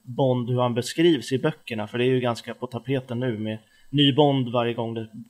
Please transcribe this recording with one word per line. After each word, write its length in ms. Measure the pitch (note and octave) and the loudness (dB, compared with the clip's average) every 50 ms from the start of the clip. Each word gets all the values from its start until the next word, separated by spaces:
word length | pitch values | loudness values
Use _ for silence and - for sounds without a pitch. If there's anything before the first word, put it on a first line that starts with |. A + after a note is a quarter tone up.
| _ | _
Bond, 460 | B2+ A#2+ C#3+ C#3 B2+ B2 B2+ A#2 B2 | -8 -2 0 2 2 2 0 0 -2
hur 120 | B2+ B2 | 0 0
han 120 | B2 A#2+ A#2 | 0 0 0
beskrivs 580 | B2 A2+ - - D#3+ E3 F3 D#3+ A#2+ G#2+ - | -2 -4 -2 0 2 4 4 4 2 0 -2
i 80 | C3 A#2+ | -2 -2
böckerna, 480 | C#3+ D#3 D#3 - _ - A#2 G#2 G#2+ | -2 -2 -4 -4 _ -8 -6 -6 -6
för 100 | G#2+ - | -4 -2
det 60 | A#2+ B2 | 0 2
är 40 | C3 | 2
ju 100 | C3 B2+ | 2 2
ganska 340 | B2 A#2+ A#2 - - A#2+ A2+ | 0 0 -2 -4 -6 -12 -10
på 140 | - B2+ | -10 -8
tapeten 520 | - - A#2 - C3 C#3 C3 C3 C3 A#2+ A#2+ | -8 -8 -8 -6 -4 -4 -4 -4 -6 -6 -4
nu 180 | B2+ B2+ A2 | -4 -4 -4
med 200 | G#2 A2 G#2+ A2 A2+ _ _ _ _ - - | -4 -4 -6 -6 -8 _ _ _ _ -10 -2
ny 240 | C#3 D3 C#3+ C#3 B2 | 0 2 4 4 6
Bond. 380 | D3 D3 C#3+ C#3 C3+ B2+ A#2+ | 6 4 4 4 2 0 0
Varje 220 | A#2 B2 A#2 A#2+ A#2 | 0 0 0 0 0
gång 200 | A#2+ A2+ A2+ A2+ | -2 -4 -4 -6
det 140 | A2+ A2 A2 - - - - | -6 -8 -10 -12 -16 -18 -18